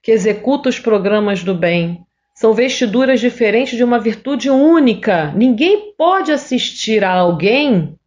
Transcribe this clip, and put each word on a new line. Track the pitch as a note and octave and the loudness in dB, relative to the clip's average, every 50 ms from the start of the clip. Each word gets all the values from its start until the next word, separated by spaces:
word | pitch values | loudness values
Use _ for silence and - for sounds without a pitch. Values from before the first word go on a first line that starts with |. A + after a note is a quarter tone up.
que | _ - | _ 2
executa | A3+ G#3+ F3+ - - - - B3+ C#4 C#4 - C4 | 0 2 2 0 -2 -2 -2 -2 -2 0 -2 -4
os | A#3+ - | -4 -2
programas | - A#3 G#3+ G3 F3+ G3+ G#3 G#3+ G#3 G#3 G3+ F3+ E3+ | -2 0 0 0 0 0 0 0 0 -2 -4 -4 -4
do | F#3 F#3+ | -4 -4
bem. | E3+ F3 E3+ F3 F3 E3+ E3+ E3+ F3 - _ _ _ _ _ _ | -2 0 0 0 0 -2 -4 -6 -10 -14 _ _ _ _ _ _
São | - - A3 | 0 0 2
vestiduras | A3 A3 B3+ C4+ C4 - B3+ A3 F#3+ B3 C4 C4 C4+ A3+ | 2 2 0 -2 0 -2 -4 0 0 0 2 2 2 2
diferentes | A3 B3 A#3+ - A#3+ G#3 G3+ A#3 C4+ B3+ B3 | 0 -2 0 0 0 2 2 0 -2 -2 -2
de | A3+ B3 | -2 0
uma | A#3+ A#3+ A#3 | 0 0 0
virtude | A3 A3+ A3 - - C4 C#4+ A#3+ B3 C4+ | 0 -2 -6 -4 -6 -6 -6 -4 -2 0
única. | C4+ C4 C#4+ D#4+ E4 E4 C#4+ A#3+ G#3 - - A3 F#3+ E3 D3+ D3 | 2 4 4 4 4 4 4 2 0 0 -2 -2 0 0 -2 -2
Ninguém | D3 F#3 A#3+ C4 B3 G#3 D4+ F4+ G#4 G#4 - - - | 0 2 2 2 2 2 2 0 0 0 -2 -12 -4
pode | - D#4 F4 F#4+ G4 F#4+ D#4 | 0 0 2 2 0 0 -2
assistir | D4+ C4+ - - B3+ A#3+ - - - - - A3 A3 G#3 G3 | -2 -4 -2 -4 -4 -4 -4 -6 -8 -8 -6 -2 0 0 0
a | F#3 | 0
alguém | F#3 F3+ F3 F3 F3 D3+ D#3+ G3+ A#3 C#4 D4+ C#4+ A3+ F3+ D#3 C#3+ - _ _ | 0 2 2 0 0 0 0 0 0 2 2 2 0 0 0 -4 -10 _ _